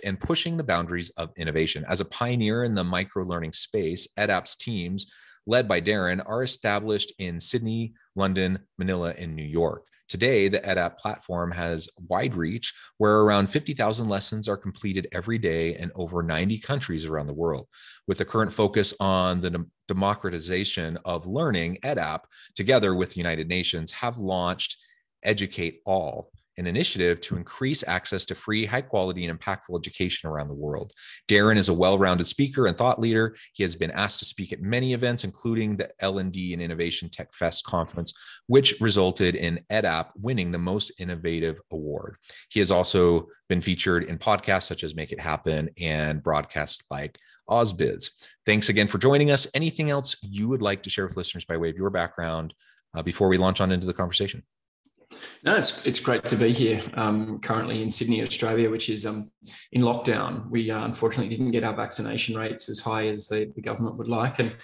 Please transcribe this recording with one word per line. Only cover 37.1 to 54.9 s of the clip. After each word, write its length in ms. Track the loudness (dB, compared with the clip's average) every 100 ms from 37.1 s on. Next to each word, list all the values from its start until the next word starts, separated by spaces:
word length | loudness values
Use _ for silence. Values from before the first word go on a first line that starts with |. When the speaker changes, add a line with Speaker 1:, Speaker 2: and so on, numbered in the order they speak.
Speaker 1:
Tech 240 | -12 -14
Fest 320 | -4 0 0 0
conference, 480 | -2 -2 -4 -8 -8 -16 -10 4
which 280 | 6 6 4
resulted 540 | 4 4 4 4 2
in 260 | 2 0 -2 -2
EdApp 420 | 0 2 0 -4 -6
winning 340 | -2 -2 -2
the 80 | -2
Most 340 | -2 -2 -4 -6
Innovative 640 | -8 -6 -2 -2 -2 -4 -10
Award. 440 | -8 -6 -8 -10 -14 -18 -20 -4
He 120 | 2
has 100 | 4
also 580 | 4 6 6 6 6 2 -8 -2
been 100 | 0
featured 440 | 2 0 2 2
in 120 | 0 -2
podcasts 460 | 0 2 2 2
such 200 | 0 -6
as 120 | -8
Make 180 | -8 -8
It 80 | -6
Happen 480 | -4 -2 0 -2 -2 -4
and 440 | -2 -2 -2 -2
broadcasts 600 | 0 0 0 -4 -4 -6 -6
like 280 | -8 -10 -12 _ _ 0
Ozbiz. 600 | 2 2 2 -2 0 -6 -8 -20 _ 2
Thanks 240 | 4 4
again 180 | 4 2
for 80 | 4
joining 340 | 6 6 6
us. 160 | 4 2
Anything 380 | 0 -2 0 -2
else 260 | 0 -2 -4
you 260 | -4 -4 0
would 140 | 0
like 200 | 0 -2
to 60 | -4
share 160 | -4 -4
with 120 | -4
listeners 260 | -6 -6
by 140 | -4 -2
way 100 | -2
of 80 | 0
your 140 | 0
background, 640 | 0 -2 -4 -4 -4 -6 -10 _ _ _
uh, 80 | -6
before 260 | -4 2 4
we 80 | 6
launch 240 | 4 4
on 120 | 2
into 140 | 2 0
the 60 |
conversation? 500 | -2 -2 -2 -2 -6 -16 _ _ _ _